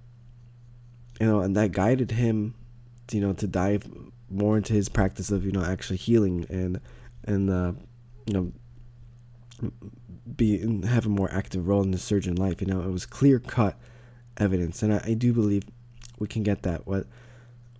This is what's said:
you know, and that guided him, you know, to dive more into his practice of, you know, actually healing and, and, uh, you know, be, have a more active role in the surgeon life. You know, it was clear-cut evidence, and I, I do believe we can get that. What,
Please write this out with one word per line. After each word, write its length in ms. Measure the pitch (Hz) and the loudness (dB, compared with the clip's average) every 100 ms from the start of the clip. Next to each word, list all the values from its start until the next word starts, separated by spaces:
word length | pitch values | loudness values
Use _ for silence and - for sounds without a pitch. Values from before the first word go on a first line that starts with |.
| - - - - - - - - - - - - | -20 -20 -20 -20 -20 -20 -20 -20 -20 -20 -20 0
you 60 | 110 | 2
know, 140 | 107 | 4
and 160 | 95 98 | 2 2
that 160 | 107 | 2
guided 380 | 87 98 131 123 | 2 2 2 0
him, 440 | 110 120 110 107 - - - - - - | 0 2 2 -2 -6 -16 -20 -20 -20 -6
you 100 | 107 | 0
know, 120 | 101 | 0
to 120 | 95 104 | 0 -2
dive 420 | 95 95 104 - - - - - | 0 0 0 -4 -14 -18 -20 -8
more 260 | 98 104 107 | 0 2 2
into 160 | 101 | 2
his 160 | 107 98 | 0 2
practice 420 | - 95 - 95 | 2 0 0 -2
of, 140 | 101 | -2
you 80 | 95 | 0
know, 120 | 95 | 0
actually 320 | 85 92 - 95 | 0 -2 -4 -4
healing 500 | - 117 101 90 - | 2 4 4 0 -4
and, 320 | 92 92 90 - - - - | -4 -4 -4 -8 -18 -20 -14
and, 260 | - 101 98 | -4 0 2
uh, 220 | 92 90 92 - - - - - | 2 -2 -4 -12 -20 -20 -14 -4
you 80 | |
know, 180 | 101 87 - - - - - - - - - - - - - 101 - - 87 - - | -2 -2 -8 -18 -20 -20 -20 -20 -20 -20 -20 -20 -10 -10 -10 -16 -20 -20 -18 -14 0
be, 240 | 110 104 110 110 92 | 2 2 0 -2 0
have 200 | 120 110 | 0 2
a 20 | |
more 220 | 101 95 | 0 0
active 340 | 92 95 95 87 | -2 -4 -4 2
role 160 | 101 | 2
in 80 | 95 | 2
the 80 | 92 | 0
surgeon 380 | - 104 90 87 | 0 0 0 0
life. 240 | 95 87 | 0 -2
You 60 | 92 | -2
know, 160 | 95 | -2
it 80 | 90 | -2
was 160 | 92 - | -4 -6
clear-cut 720 | - 139 131 - - 104 - - - - - - - | 2 4 4 2 0 0 0 -12 -20 -20 -20 -20 -2
evidence, 460 | 101 92 87 82 | 0 2 -2 -2
and 120 | 107 | 0
I, 80 | 104 | 0
I 100 | - | 0
do 180 | 113 120 | 0 2
believe 320 | 120 104 101 - - - - - - | 2 2 0 -2 -12 -20 -20 -20 -8
we 100 | 104 | -6
can 140 | - | -2
get 200 | 107 101 | 0 0
that. 240 | - 85 - | 0 -4 -2
What, 200 | 98 - - - - - - - - | -4 -4 -12 -20 -20 -20 -20 -20 -20